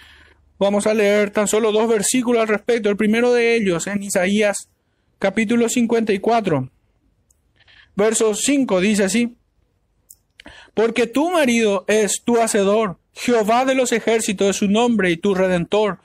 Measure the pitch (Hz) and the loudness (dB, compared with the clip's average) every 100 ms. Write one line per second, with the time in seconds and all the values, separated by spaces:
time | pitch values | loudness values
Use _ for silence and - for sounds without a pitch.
0 | - - - _ _ - 196 208 208 220 | -20 -20 -20 _ _ -4 -2 0 0 2
1 | 202 208 202 208 202 214 226 208 226 226 | 2 2 0 0 0 0 0 0 0 0
2 | 196 254 240 240 220 208 - 240 208 202 | 0 -2 0 0 0 -2 -2 -2 0 0
3 | 214 220 247 247 233 233 196 170 180 202 | 0 2 2 2 2 0 0 -2 -4 -8
4 | 202 190 180 202 208 196 - _ _ _ | -4 -2 0 0 0 -2 -10 _ _ _
5 | _ _ 190 196 220 233 233 254 226 233 | _ _ -4 -2 0 0 0 0 0 0
6 | 226 196 220 226 196 147 131 _ _ _ | 0 -2 0 0 0 -2 -4 _ _ _
7 | _ _ _ _ _ _ _ - _ - | _ _ _ _ _ _ _ -20 _ -2
8 | 214 220 220 208 - 285 254 190 190 208 | 0 2 0 0 0 0 2 2 2 2
9 | 190 226 240 - _ _ _ _ _ _ | 0 0 -2 -6 _ _ _ _ _ _
10 | - - _ - - - - - 226 226 | -20 -20 _ -20 -20 -20 -8 -2 0 0
11 | 233 240 320 359 277 233 226 196 - 208 | -2 -2 0 0 2 2 0 -2 0 0
12 | 202 - - 240 226 214 196 208 220 170 | 0 -2 -2 0 0 0 0 0 -2 -8
13 | _ - - 240 208 233 262 262 247 226 | _ -8 -2 0 2 2 2 0 0 -2
14 | 214 226 220 196 196 190 208 208 240 226 | 0 0 -2 -2 -2 0 0 2 2 0
15 | 185 170 202 185 185 180 170 202 214 170 | 0 -2 -2 0 0 -2 0 0 0 -4